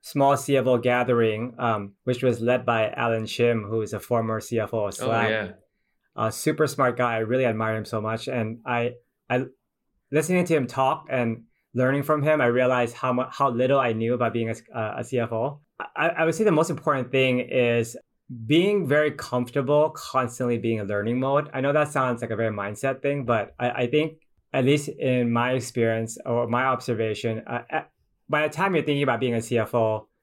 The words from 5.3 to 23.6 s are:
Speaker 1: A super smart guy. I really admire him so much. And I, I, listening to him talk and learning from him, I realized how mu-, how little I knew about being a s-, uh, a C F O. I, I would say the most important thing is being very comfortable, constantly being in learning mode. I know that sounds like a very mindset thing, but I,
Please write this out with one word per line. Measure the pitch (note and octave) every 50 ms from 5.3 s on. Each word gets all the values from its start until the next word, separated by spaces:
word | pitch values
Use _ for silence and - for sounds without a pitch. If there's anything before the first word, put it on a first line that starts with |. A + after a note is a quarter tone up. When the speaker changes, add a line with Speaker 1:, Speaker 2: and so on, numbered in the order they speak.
| A2 A2 G#2 F#2+ F#2+ - _ _ _ _ _ _ _ _ _ _ _
Speaker 1:
A | - A2 A2
super | G#2+ - - D#3 D3+ D3+ D#3
smart | C#3+ D3 - C3+ B2 A#2+
guy. | B2 B2+ A#2+ A#2
I | A2+
really | A2+ G#2+ B2 C3 C3
admire | A#2+ A2 A2 A2 A2 A2
him | A2 A2
so | - - A2
much. | G#2+ G#2+ A2+ A2+ -
And | - C3 B2 A2 A2 A2+ A2+ -
I, | C3 A#2+ A#2+ A#2 A#2+ A#2+ - _ _ _ _ _ _
I, | B2 B2 C3+ - - _ _ _ _ _ _ _ _ _ _ _
listening | C#3 D3+ D#3 D#3+ F#3 F3+ F3
to | E3+ E3
him | D3+ B2+
talk | A#2 - C#3 C3+ C3 B2+ B2+ - -
and | C3+ B2+ A#2+ A#2 A2+ A2+ - _ _ _ _ _ _
learning | A#2+ B2+ B2+ C3+ C#3+ C#3
from | D3 D#3 D3+ C#3+
him, | D#3 D#3 D3+
I | C3
realized | A#2+ A#2+ B2+ B2+ B2+ B2+ B2 A#2+ A#2 A#2+
how | - - C3 B2
mu-, | B2 C3 -
how | - - C#3 C3+
little | A#2+ A#2 B2+ B2+ C#3 C#3
I | B2+ A#2+ A2
knew | A2 A2+ A2+ B2
about | B2 B2 A2+
being | G2+ A#2 A2+
a | A2+
s-, | A2+ - - _ -
uh, | B2 A2 G#2+ -
a | - A#2
C | A#2+ B2+ A#2+
F | A#2 A2+
O. | A#2 A2 A#2+ C#3+ D3 - _ _ _ _ - - _
I, | - D3+ E3
I | - - D#3+
would | E3 D#3+
say | D#3+ A3
the | G#3
most | E3+ D3 D#3+ D#3+
important | D#3+ - - D#3+ C#3+ C3+ B2 B2+
thing | - C3+ C3 C3 B2 B2
is | B2+ - - C3 A#2+ A#2+ A#2 A#2+ A2+ A#2 - - _ _ _ _ _ _ C3 A#2 A2+
being | A2 D3 E3 F3+ G3+ G#3 G3+ F3
very | B2+ C#3+ D3+ D3+ D3+
comfortable, | D3 - - - - B2+ B2 A#2+ - C#3+ C3+ B2 D3 D3 D3+ D#3
constantly | D3+ - - - - C3 B2+ A#2 - - B2+ A#2+ A#2+
being | A#2 A2+ A#2 A2+ A2
in | G#2
learning | G2 G#2 G#2 G#2 A2+ A#2+
mode. | B2+ C3 C3+ C#3 D3 D3 D3 -
I | C3
know | C3 C#3
that | C#3+ D3+ D3+ D3
sounds | D3 C#3+ C3 B2+ A#2+ A#2
like | A#2+ A2
a | A2+
very | G2+ A2+ A2 G#2+
mindset | G#2 G2 G2+ G#2 - - C3+ C3+ -
thing, | - C#3+ C#3+ C#3+ C3
but | A2+ A#2+ A2 G2+ - -
I, | -